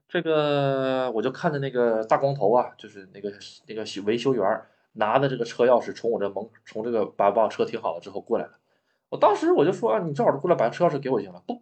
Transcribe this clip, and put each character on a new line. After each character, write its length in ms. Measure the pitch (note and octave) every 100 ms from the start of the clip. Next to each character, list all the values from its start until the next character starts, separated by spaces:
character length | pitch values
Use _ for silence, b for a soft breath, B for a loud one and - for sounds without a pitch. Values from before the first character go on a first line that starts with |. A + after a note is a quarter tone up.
| _
这 120 | F3
个 880 | D#3+ D#3 D3 C#3+ C#3 C3+ C3 C3 B2+
我 100 | A2
就 100 | B2
看 220 | C3 E3+
着 60 | C#3+
那 120 | C#3
个 320 | B2 A#2+ A2
大 140 | A2 D3
光 180 | C#3 A#2
头 160 | G2+
啊， 220 | B2 A2+ -
就 120 | G#2+
是 200 | G2+ F#2+
那 80 | F#2+
个， 100 | G2+ G2+ - - _
那 60 |
个 120 | A2 G#2+
修-， 160 | G2 G#2
维 120 | A#2+
修 160 | C3
员 100 | B2
儿， 260 | G2 A2+ b b b
拿 260 | A2 G#2+ B2+
着 100 | C#3
这 80 | B2+
个 80 | A#2
车 200 | - B2
钥 160 | A#2
匙 140 | - F2+
从 160 | A#2
我 80 | G#2
这 100 | G2
门， 200 | G2 A2 _ -
从 180 | A2
这 80 | A#2
个， 140 | A2+ F#2+
把， 260 | - G2+
把 120 | G#2+
我 60 | G#2+
车 160 | - A2+
停 160 | A2
好 120 | F#2+
了 60 | E2+
之 80 | G2+
后 100 | F#2+
过 180 | - G#2+
来 80 | E2+
了。 60 | _ _ _ _ _ _
我 80 | -
当 180 | D#4 G#4
时 160 | D#4+
我 100 | F4+ D3+
就 60 |
说 200 | - A3 A3
：“啊， 40 |
你 140 | E3+
正 120 | C#3+ G#3
好 120 | C#3
过 120 | F3+
来 60 | E3
把 140 | A#2
车 160 | - F3
钥 40 |
匙 100 | C#3+
给 100 | C#3
我 100 | A#2+
就 60 | G2
行 80 |
了， 80 | F2+ -
不， 80 | A#3+